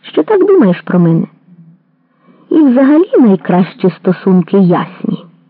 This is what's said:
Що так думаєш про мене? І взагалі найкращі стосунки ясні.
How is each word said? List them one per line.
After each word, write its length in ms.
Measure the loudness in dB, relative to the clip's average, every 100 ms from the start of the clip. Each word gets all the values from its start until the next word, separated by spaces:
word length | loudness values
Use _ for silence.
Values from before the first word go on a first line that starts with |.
Що 220 | -6 -6
так 240 | -2 -2 2
думаєш 340 | 2 2 -2
про 180 | -4 0
мене? 280 | 0 0 -4 _ _ -20 -20 _ _ _ _ _ _ _ _
І 140 | 0
взагалі 560 | 2 2 2 2 2 2
найкращі 720 | 2 0 -2 -2 -2 -2 -4
стосунки 680 | -2 -6 -4 0 0 0 0
ясні. 680 | 0 0 -4 -10 -10 -10 -12 _